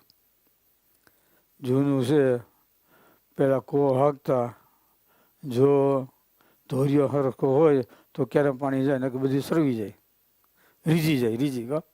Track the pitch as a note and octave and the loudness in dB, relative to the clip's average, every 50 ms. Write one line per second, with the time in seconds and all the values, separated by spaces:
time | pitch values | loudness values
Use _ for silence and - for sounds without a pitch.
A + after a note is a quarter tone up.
0 | _ _ _ _ _ _ _ _ _ _ _ _ _ _ _ _ _ _ _ _ | _ _ _ _ _ _ _ _ _ _ _ _ _ _ _ _ _ _ _ _
1 | _ _ _ _ _ _ _ _ _ _ _ _ C#3+ B2 B2+ C3+ C#3+ C#3+ C#3 C3+ | _ _ _ _ _ _ _ _ _ _ _ _ -4 -2 0 0 0 0 0 0
2 | B2 A#2 D3+ D3+ C3+ C3 B2 B2 B2 _ _ _ _ _ _ _ _ _ _ _ | 0 2 2 2 2 2 0 -2 -4 _ _ _ _ _ _ _ _ _ _ _
3 | _ _ _ _ _ _ _ - C#3+ C3+ C3+ B2+ - - - C#3+ C#3+ C#3 B2+ C3 | _ _ _ _ _ _ _ -2 0 0 0 -2 -2 -2 -2 0 2 2 2 2
4 | C#3 D3 C#3+ C3+ _ - C#3 B2+ A#2+ A#2+ A2+ - _ _ _ _ _ _ _ _ | 2 0 0 -2 _ -2 -2 -2 -2 -4 -8 -16 _ _ _ _ _ _ _ _
5 | _ _ _ _ _ _ _ _ - C#3+ A#2 A#2+ C3+ C#3+ C#3+ C#3 C#3 C#3 C#3 C3+ | _ _ _ _ _ _ _ _ -12 -6 0 2 4 4 4 2 2 2 0 -2
6 | B2+ C3 _ _ _ _ _ _ _ _ _ _ _ - - B2+ C#3 C#3+ C#3 D3 | -4 -8 _ _ _ _ _ _ _ _ _ _ _ -8 -4 -2 0 2 2 2
7 | C#3 B2+ A#2+ D3 C3+ C3 A#2 - - C#3 C3 C#3+ E3 D#3 C#3+ C3+ A#2+ - - _ | 2 2 0 -2 -2 -2 -2 -2 -2 0 2 4 4 4 4 2 -2 -6 -14 _
8 | _ _ _ - C3+ A#2 - D3+ C#3+ C#3+ C3 B2 C#3 C3+ C3+ C3+ C3 C#3+ C#3+ B2+ | _ _ _ -6 -6 0 0 0 0 0 -2 -4 -4 -4 -2 0 0 0 0 -2
9 | C3 C3+ A#2+ C3 C3 C3+ C3 C#3 C3 - E3+ E3 D#3 C#3 A#2+ A2+ G#2 F#2+ - _ | -2 -4 -4 -4 -2 -2 -2 -2 -2 -2 0 0 0 0 -2 -4 -6 -10 -12 _
10 | _ _ _ _ _ _ _ _ _ _ _ _ _ _ _ _ _ D#3+ D#3+ E3+ | _ _ _ _ _ _ _ _ _ _ _ _ _ _ _ _ _ 0 0 0
11 | D#3 D#3+ D#3 B2+ A#2+ A2+ A2 A2+ C#3+ D3 C3 B2 A2+ A#2+ C#3+ D#3 - _ | 2 0 0 0 0 -2 0 -2 -4 -4 -4 -6 -8 -6 -6 -8 -8 _